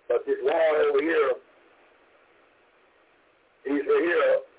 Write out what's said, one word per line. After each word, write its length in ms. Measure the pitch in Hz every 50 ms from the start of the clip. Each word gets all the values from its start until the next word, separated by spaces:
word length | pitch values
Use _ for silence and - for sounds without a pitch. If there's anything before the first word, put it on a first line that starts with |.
| _ -
But 180 | - - -
this 100 | 139 - -
one 120 | - 143 160
over 460 | 165 160 156 151 151 151 147 143 139
here, 320 | 151 165 160 156 139 131 123 - - _ _ _ _ _ _ _ _ _ _ _ _ _ _ _ _ _ _ _ _ _ _ _ _ _ _ _ _ _ _ _ _ _ _ _ _ _ _ _ _ _ _ _ -
he's 180 | - 277 -
here 540 | - - 440 415 - - - - - 523 523 523 - - _